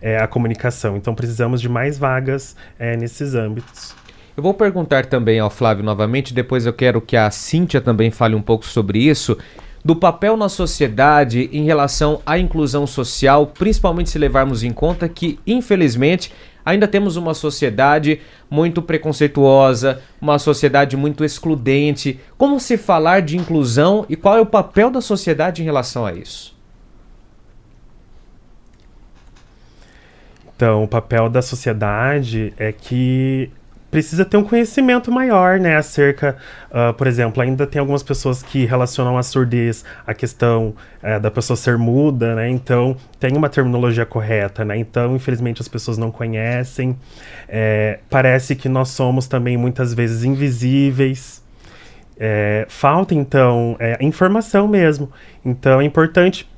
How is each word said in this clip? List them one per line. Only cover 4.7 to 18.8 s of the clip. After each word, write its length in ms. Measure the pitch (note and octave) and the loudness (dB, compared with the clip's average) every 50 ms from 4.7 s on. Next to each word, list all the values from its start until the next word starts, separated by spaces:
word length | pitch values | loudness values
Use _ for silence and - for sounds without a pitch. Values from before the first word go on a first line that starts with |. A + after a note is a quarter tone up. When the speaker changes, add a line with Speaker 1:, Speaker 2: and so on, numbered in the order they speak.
| F#3 F#3 E3 - D3 C3+ B2 | 0 -2 -2 2 2 0 2
Speaker 2:
também 340 | - - B2+ A#2+ A2+ A2 A2+ | 2 0 0 2 2 2 2
ao 100 | G#2+ G#2 | 2 -2
Flávio 320 | - - B2+ A2+ G#2+ G2 G#2 | -2 0 0 0 2 0 0
novamente, 520 | G#2+ G#2+ G2 G#2+ G#2+ A#2+ C3+ C3 - B2 | -4 -2 -2 0 0 0 -2 -4 -2 -4
depois 320 | B2 A#2+ B2+ C3 B2+ A#2 | -4 -4 -2 -2 -2 0
eu 60 | - D3+ | -2 -2
quero 260 | - C3 B2+ A#2 A#2 | 2 0 2 2 0
que 160 | A2 - - | -2 0 0
a 140 | A#2 A2 G#2+ | 2 2 2
Cíntia 500 | G2+ - - - - D#3+ F3+ F3 - C3+ | 0 -4 -8 -2 0 0 0 2 0 0
também 300 | - B2 A2+ G#2 A2+ A2+ | 2 2 2 2 2 0
fale 240 | A2 - B2 A2+ A2 | 2 2 0 2 2
um 80 | G#2+ G2+ | 0 0
pouco 240 | - A#2 A2 - | 0 0 -2 -2
sobre 320 | - - A#2+ A2 F#2+ G#2 G#2+ | -4 -2 -2 -2 0 0 2
isso, 400 | B2 D3+ D3+ C#3+ - - A2+ - - - - - - - - - - | 4 4 2 2 0 -2 -2 -4 -4 -20 -20 -20 -20 -20 -20 -8 0
do 140 | D#3+ E3 | 0 0
papel 400 | E3 F#3 F3 E3 - G3 G#3 A3+ | 4 2 0 0 2 0 0 2
na 140 | A3 G#3 G3 | 2 0 -4
sociedade 1000 | - - F3+ D#3+ - - D3 B2+ G#2+ G2+ C3 D3 D3+ D3 D3 A#2+ A2+ A#2+ C3 C3 | -2 -2 -4 -4 0 -2 -2 -2 2 2 4 6 6 4 4 2 0 -2 -2 -2
em 140 | C3+ D3 D3+ | -2 -2 0
relação 560 | D3+ D#3+ D3+ C#3 C#3 - - D3+ D3 D3+ D3+ - | 2 2 2 2 0 0 0 0 0 0 -2 -2
à 140 | - D#3 F3+ | -2 0 0
inclusão 480 | F#3 E3+ - D#3+ D3+ C#3 A#2+ D3 C#3+ | 0 0 0 -2 -2 0 0 -2 -2
social, 600 | C3+ - - B2+ - - - C3+ C3+ C#3 D3 D3+ | -2 -4 -6 -6 -6 -4 0 4 4 6 6 4
principalmente 640 | C#3+ - - F#3 G#3+ G#3+ - - F#3 E3 E3+ F3 D#3+ | 2 0 -2 0 0 2 2 2 0 0 0 -4 -4
se 80 | - D#3 | -2 0
levarmos 440 | D3 C#3 C3 C#3 C3+ C#3 C3+ A2+ A2+ | 0 2 2 2 2 2 -2 -4 -4
em 100 | A#2+ A#2 | -6 -4
conta 360 | - D3 E3 F3 - F3 E3 | -2 -2 -2 -2 -2 -4 -6
que, 320 | E3+ - F3 E3+ - - - | -6 -6 -6 -6 -6 -6 -4
infelizmente, 880 | - A3+ B3 B3 - G#3 F#3 E3+ C#3+ A2+ A#2+ C3+ D3+ F3+ F3 - - - - - - - - - | -2 -2 -2 0 0 2 2 2 2 2 2 2 2 2 0 -4 -8 -16 -20 -20 -20 -20 -10 -4
ainda 220 | D#3 F3 G3+ G#3+ | -2 2 2 2
temos 300 | G3+ G3+ G3+ G#3 G3+ D#3+ | 2 2 0 0 0 -2
uma 180 | E3+ F3 E3 D#3 | -4 -4 -4 -6
sociedade 840 | - - D3+ C#3+ - - B2+ A2 G2+ C3 C#3+ D3 D#3 D3+ D3 D#3 D3+ - - - - - - | -4 -4 -6 -4 -2 -2 -2 2 2 4 4 4 4 2 0 0 -2 -4 -20 -20 -20 -14 -4
muito 320 | D3 D3 E3 E3+ E3 E3+ | 0 0 0 0 0 -4